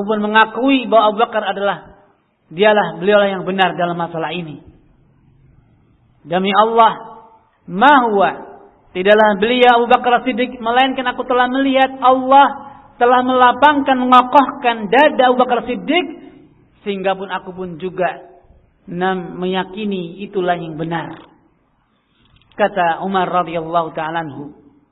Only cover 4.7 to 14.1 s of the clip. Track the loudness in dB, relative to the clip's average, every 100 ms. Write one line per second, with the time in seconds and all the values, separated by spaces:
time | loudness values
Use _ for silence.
4.7 | _ _ _ _ _ _ _ _ _ _
5.7 | _ _ _ _ _ -6 -2 0 2 2
6.7 | 4 4 2 -14 -20 -20 _ _ _ -10
7.7 | 2 4 4 4 2 0 -2 -16 -20 -20
8.7 | _ _ -2 2 4 4 2 0 4 4
9.7 | 4 4 2 2 0 0 -4 -4 -6 -2
10.7 | 0 0 -2 -6 -6 -2 0 0 0 0
11.7 | 2 0 2 2 2 4 6 6 2 -16
12.7 | -20 -12 0 2 4 2 4 4 6 4
13.7 | 4 0 0 4